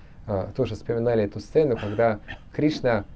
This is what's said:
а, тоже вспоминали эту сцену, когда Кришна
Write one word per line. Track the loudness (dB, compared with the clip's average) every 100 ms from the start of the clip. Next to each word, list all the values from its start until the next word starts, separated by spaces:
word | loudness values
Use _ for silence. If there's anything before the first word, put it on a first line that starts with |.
| -20 -16 -4
а, | -4 -2 -2
тоже | -2 -2
вспоминали | -4 0 2 2 0
эту | -4
сцену, | 0 2 4 2
когда | -2 2 2 2 -6 -16 -10
Кришна | 0 0 2 0 0 -2